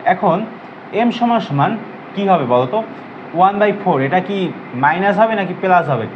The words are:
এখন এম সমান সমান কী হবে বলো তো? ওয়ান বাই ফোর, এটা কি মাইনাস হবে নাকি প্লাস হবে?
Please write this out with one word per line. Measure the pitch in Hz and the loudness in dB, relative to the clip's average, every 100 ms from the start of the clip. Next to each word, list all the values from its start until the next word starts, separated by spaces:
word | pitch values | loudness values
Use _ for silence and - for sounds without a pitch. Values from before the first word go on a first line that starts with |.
এখন | - 185 202 170 220 - - - - 196 | 0 2 2 0 -2 -12 -18 -18 -6 0
এম | 240 - | 0 2
সমান | 240 233 - | 0 0 0
সমান | 139 165 220 - - - | 0 0 -2 -8 -16 -12
কী | 190 196 | -4 2
হবে | 175 123 | 2 4
বলো | 123 131 | 2 2
তো? | 214 220 - - - - 165 | -2 -4 -12 -16 -16 -8 2
ওয়ান | 190 202 | 2 4
বাই | 208 202 | 0 2
ফোর, | 185 143 135 | 0 2 2
এটা | 180 180 | 0 0
কি | 202 175 - - 123 | -4 -4 -6 -10 0
মাইনাস | 143 170 202 190 | 0 2 2 4
হবে | 226 214 | 2 2
নাকি | 180 165 | -4 -4
প্লাস | 190 180 151 | 2 2 4
হবে? | 123 104 | -2 -4